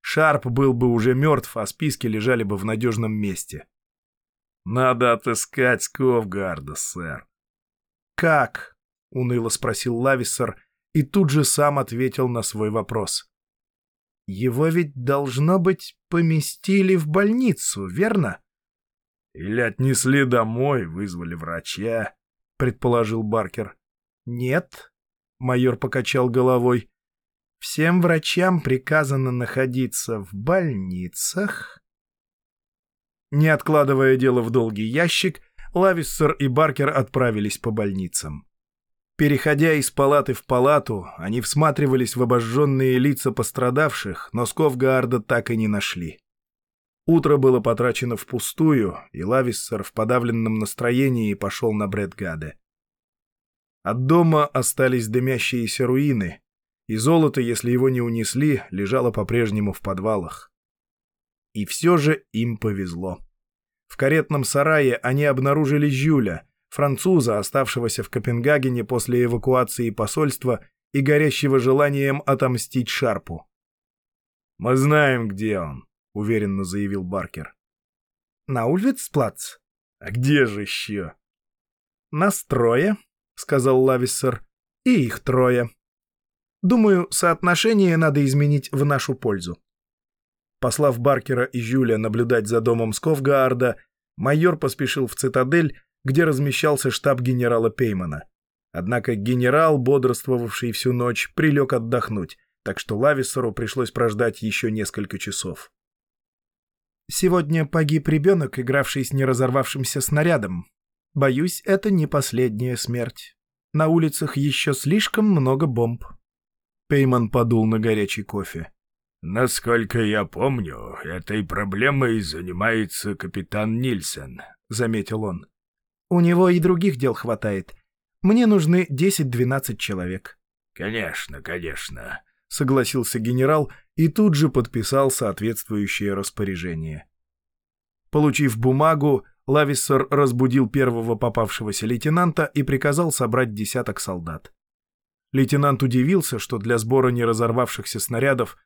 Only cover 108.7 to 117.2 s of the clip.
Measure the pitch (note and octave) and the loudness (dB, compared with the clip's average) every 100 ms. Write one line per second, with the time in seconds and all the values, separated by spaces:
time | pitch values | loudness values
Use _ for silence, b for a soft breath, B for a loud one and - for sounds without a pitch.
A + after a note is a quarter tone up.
108.7 | C#3 C3+ C#3 B2 C3+ C3+ B2 B2+ C3+ B2+ | 0 0 -4 -4 0 0 2 2 0 -2
109.7 | C#3 B2 C#3+ - D3 E3 D#3 G2+ F2 - | -4 -4 -4 -2 2 2 2 -2 -6 -10
110.7 | _ _ _ _ D3 C3+ C3 F3 - - | _ _ _ _ 0 2 2 -2 -2 0
111.7 | G3 G#3+ F#3 D3+ D3 - A#2 B2+ G#2+ B2+ | 0 2 2 2 0 0 0 0 0 -4
112.7 | B2 - A#2+ A2+ - - _ _ _ _ | -4 -4 -4 -6 -8 -20 _ _ _ _
113.7 | D#3 D#3+ E3 D#3+ - D3+ C#3+ C#3+ - - | 0 2 4 2 0 -4 -2 -2 0 -2
114.7 | C3+ C#3 G#3 - - G#3+ F3 C3 C3+ D#3+ | -2 0 0 0 2 2 4 2 2 0
115.7 | A#2 A#2 A#2+ - - _ _ _ _ _ | 0 -2 -4 -12 -20 _ _ _ _ _
116.7 | _ - C#3+ C3+ B2 | _ -2 2 4 2